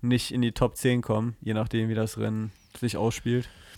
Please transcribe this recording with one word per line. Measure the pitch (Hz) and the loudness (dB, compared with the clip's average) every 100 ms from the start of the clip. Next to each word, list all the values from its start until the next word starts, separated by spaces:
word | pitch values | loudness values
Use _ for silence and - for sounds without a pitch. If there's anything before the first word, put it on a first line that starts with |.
nicht | 120 123 - | 2 2 2
in | 127 | 0
die | 120 | 0
Top | - 123 - | 2 0 2
zehn | 131 123 | 2 2
kommen, | - 110 117 113 | 2 0 0 -4
je | - | -4
nachdem, | 107 107 117 110 | -2 0 0 0
wie | 110 | 0
das | 110 - | -2 -2
Rennen | 110 110 110 - _ - | -2 -2 -6 -10 _ -6
sich | 120 - | -4 0
ausspielt. | 113 - 120 120 120 - - | 0 0 0 0 -2 -12 -20